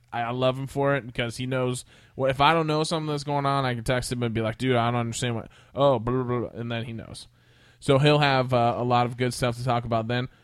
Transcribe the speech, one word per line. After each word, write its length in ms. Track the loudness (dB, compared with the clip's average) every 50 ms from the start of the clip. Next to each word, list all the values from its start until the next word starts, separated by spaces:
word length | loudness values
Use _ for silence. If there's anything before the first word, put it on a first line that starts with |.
| _ -10
I, 100 | -6 -6
I 80 | -4 -4
love 260 | -2 0 0 0 0 0
him 80 | -6
for 300 | -6 -4 -2 0 0 0
it 100 | 0 -4
because 320 | -6 -6 -4 -4 -4 -4 -6
he 80 | -6
knows, 400 | -4 -2 -2 0 -2 -2 -6 -8 -14 -20 -20 -20 -14 -6
well, 140 | -2 0 0
if 120 | 2 4
I 100 | 4 6
don't 140 | 6 4 2
know 180 | 2 0 0 0
something 220 | 0 -2 -4 -2
that's 180 | -4 -4 -4 -4
going 220 | -2 -2 0 0
on, 180 | 0 0 0 0
I 100 | -2 -4
can 100 | -4 -2
text 280 | 0 0 0 0 -2
him 100 | -4 -2
and 120 | -2 -2 -2
be 80 | -2
like, 160 | -2 -2 -2 -2
"Dude, 180 | 0 2 2
I 140 | 2 2 2
don't 100 | 0 -2
understand 360 | -2 -4 -4 -4 -4 -4 -4
what," 120 | -4 -8 -12 -20 -20 -20 _ -2
oh, 240 | 2 4 4 4 2
blah, 240 | 0 -2 -2 -2
blah, 160 | -2 -2 -2 -2
blah, 200 | -4 -6 -8 -10
and 100 | -8 -6
then 140 | -6 -6 -6
he 80 | -8
knows. 360 | -10 -12 -12 -14 -16 -18 -18 -20 _ _ _ _ _ _ _ _ _ _
So 200 | 2 4 4 6
he'll 200 | 6 6 6 6
have, 340 | 4 4 4 2 2 2
uh, 220 | 2 2 4 2 2
a 80 | 0 0
lot 220 | 2 2 2 2
of 100 | 0 -2
good 160 | -2 -2 -2
stuff 240 | -2 -2 -2 -2 -2
to 80 | -2 -2
talk 220 | 0 0 0 0
about 200 | 0 -2 -2 0 -2
then. 200 | -2 -4 -4 -6 -12 _